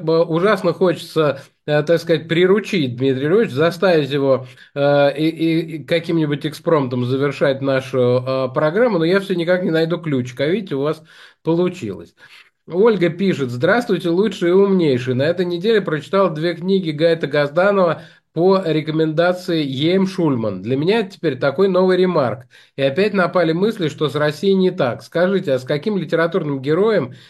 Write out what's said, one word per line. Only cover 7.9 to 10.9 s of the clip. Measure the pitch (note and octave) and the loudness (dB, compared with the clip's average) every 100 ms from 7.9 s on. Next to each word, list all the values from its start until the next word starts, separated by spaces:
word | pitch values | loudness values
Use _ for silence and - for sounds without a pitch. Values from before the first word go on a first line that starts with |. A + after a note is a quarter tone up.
| C3 | 0
э, | B2 B2+ B2+ C3 C3 | 2 2 0 -2 -2
программу, | B2+ D3+ F#3 B3 F#3 | -2 0 2 2 2
но | D#3+ | 2
я | G3 | 0
все | G3 | 0
никак | F3 E3 F#3 | -2 0 0
не | F#3 | 0
найду | D#3+ E3 E3+ | 0 0 -2
ключик, | D#3+ C3+ B2 - | -2 -4 -4 -4
а | C#3+ | -2
видите, | G3+ F#3 | -2 -4
у | C#3 | -4
вас | D3 | -2